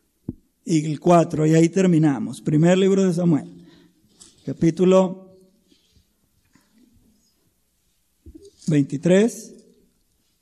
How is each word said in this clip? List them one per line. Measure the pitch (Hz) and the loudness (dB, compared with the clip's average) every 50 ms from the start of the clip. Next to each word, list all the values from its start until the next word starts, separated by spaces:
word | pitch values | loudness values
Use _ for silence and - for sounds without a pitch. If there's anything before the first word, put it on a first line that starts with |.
| _ _ _ _ _ - - - _ _ _ _ - | _ _ _ _ _ -16 -16 -16 _ _ _ _ -6
y | - 170 156 151 | -4 -2 -2 -2
el | 156 147 135 | -4 -6 -4
cuatro, | - 180 175 170 160 170 156 143 156 | 0 2 4 2 2 0 -2 -2 0
y | 156 160 | 2 2
ahí | 160 165 | 2 2
terminamos. | 165 - 190 190 185 170 156 156 151 135 - - - 139 - | 2 2 0 0 2 2 2 2 0 0 -2 -6 -10 -12 -10
Primer | - - 156 156 165 175 185 | -6 -2 0 2 2 2 2
libro | 185 190 190 196 190 190 | 2 2 0 0 0 0
de | 185 165 | 0 -2
Samuel, | 175 175 170 151 131 - - - - - - - - _ _ _ _ _ _ _ _ - - _ _ _ | -2 0 0 0 -2 -2 -8 -18 -20 -20 -20 -20 -20 _ _ _ _ _ _ _ _ -20 -20 _ _ _
capítulo | 143 135 - 170 165 160 185 185 185 185 190 185 180 185 - - - - _ _ _ _ _ _ _ _ _ _ _ _ _ _ _ _ _ _ _ _ _ _ _ _ _ _ _ _ _ _ _ _ _ _ _ _ _ _ _ _ _ _ _ _ _ _ _ _ _ _ _ _ _ _ _ _ _ _ - - - - - _ _ - | -12 -6 -2 -2 -2 0 0 2 2 4 4 2 0 -4 -10 -18 -20 -20 _ _ _ _ _ _ _ _ _ _ _ _ _ _ _ _ _ _ _ _ _ _ _ _ _ _ _ _ _ _ _ _ _ _ _ _ _ _ _ _ _ _ _ _ _ _ _ _ _ _ _ _ _ _ _ _ _ _ -20 -20 -20 -20 -20 _ _ -6
veintitrés, | - 151 147 139 - 139 135 - 175 185 196 214 240 - - - - - - _ _ _ _ _ _ _ _ _ _ _ _ _ _ _ _ | -4 -2 -2 -2 -4 -6 -6 -2 0 0 2 0 -2 -4 -8 -18 -20 -20 -20 _ _ _ _ _ _ _ _ _ _ _ _ _ _ _ _